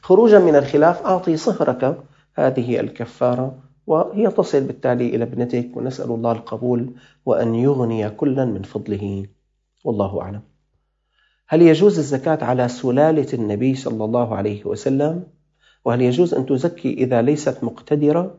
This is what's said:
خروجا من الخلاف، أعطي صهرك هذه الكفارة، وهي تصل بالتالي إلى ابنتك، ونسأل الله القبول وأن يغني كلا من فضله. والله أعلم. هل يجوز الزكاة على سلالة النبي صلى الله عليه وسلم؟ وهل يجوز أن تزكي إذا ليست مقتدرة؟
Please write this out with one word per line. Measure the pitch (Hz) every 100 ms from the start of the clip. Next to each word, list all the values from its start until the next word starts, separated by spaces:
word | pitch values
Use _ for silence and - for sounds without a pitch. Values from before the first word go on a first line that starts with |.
خروجا | - 190 233 208
من | 175 147
الخلاف، | 139 143 160 175 -
أعطي | 185 175 160
صهرك | - 190 143 123 131 - - _ _ -
هذه | 139 135 120 120
الكفارة، | - - 120 - 123 123 131 - _ _ -
وهي | 160 - 202 220
تصل | - 175 143
بالتالي | 135 131 135 123 123 110
إلى |
ابنتك، | 117 123 123 123 120 117
ونسأل | 123 127 120
الله | 113 117
القبول | 113 - 110 123 123 127 - _ _ -
وأن | 120 113 113
يغني | 131 135 117 113 107
كلا | - 147 135 127
من | 98
فضله. | 98 104 101 101 101 98 98 _ _ _ _ _
والله | - 107 98 101
أعلم. | 95 101 - _ _ _ _ _ _ _ _ _ _
هل | 156
يجوز | 170 156 202 170
الزكاة | 135 135 165 156
على | - 127 123
سلالة | - 131 127 151 160 135
النبي | 123 107 104 127 131
صلى | - 113 107
الله | 120 117 104
عليه | 101 101 87
وسلم؟ | 92 135 135 147 170 180 _ _ _ _ _ 127
وهل | 120
يجوز | 123 127 175
أن | - 131
تزكي | 135 170 170 180
إذا | - 127 123
ليست | 123 147 - -
مقتدرة؟ | 117 - - 147 147 165 185